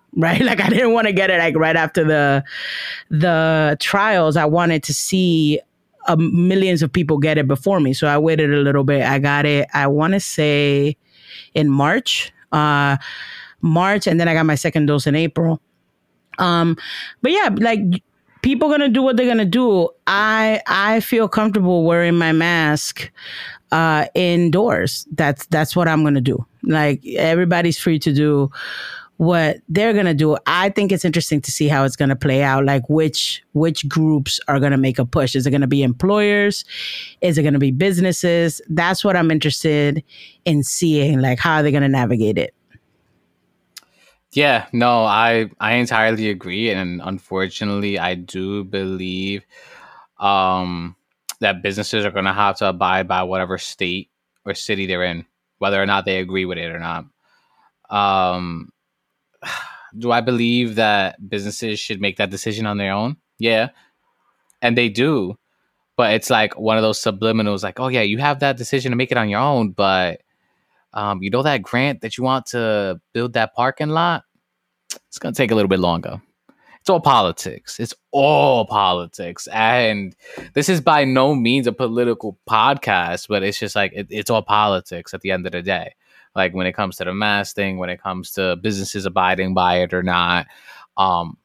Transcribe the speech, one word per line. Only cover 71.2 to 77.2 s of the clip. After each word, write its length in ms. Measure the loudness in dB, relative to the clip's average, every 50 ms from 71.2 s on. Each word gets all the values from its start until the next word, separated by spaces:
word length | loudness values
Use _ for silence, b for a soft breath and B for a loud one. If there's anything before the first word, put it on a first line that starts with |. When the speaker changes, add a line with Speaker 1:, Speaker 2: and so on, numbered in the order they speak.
Speaker 2:
you 80 | -4 -4
know 140 | -2 -2 0
that 180 | 0 -2 -2
grant 400 | -4 -4 -2 -2 0 -2 -2 -4
that 160 | -8 -10 -8
you 60 | -4 -2
want 240 | -2 -2 -2 -4
to 520 | -6 -6 -4 -2 -2 -2 -2 -2 -4 -6 -8 _ _ -6
build 200 | -6 -4 -2 -2
that 200 | -2 -2 -2 -2
parking 340 | -2 -2 -2 -2 -4 -4 -2
lot? 340 | -2 0 0 0 -2 -4 -8 _ _ _ _ _ _ _ _ _ _ _ _ -18 -18 -18 _
It's 120 | _ -16 -12
gonna 160 | -10 -6 -2
take 160 | -2 0 2
a 40 | 2
little 140 | 2 2 2
bit 100 | 2 2
longer." 420 | 2 0 -2 -2 -4 -8 -12 -14 -16 _ _ _ _ _ b b b b b b b
It's 40 | 0
all 100 | 0 2
politics. 800 | 4 4 4 4